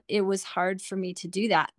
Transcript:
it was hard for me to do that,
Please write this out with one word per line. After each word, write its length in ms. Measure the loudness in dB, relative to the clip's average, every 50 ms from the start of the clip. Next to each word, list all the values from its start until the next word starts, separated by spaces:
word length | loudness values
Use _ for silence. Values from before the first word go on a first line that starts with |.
| _
it 140 | -2 0 2
was 220 | 2 2 0 0 -2
hard 380 | -4 -2 0 0 0 0 -2
for 140 | -6 -6 -4
me 180 | -4 -4 -4 -6
to 140 | -8 -10
do 220 | -6 -2 0 2 4
that, 220 | 4 4 2 2 -4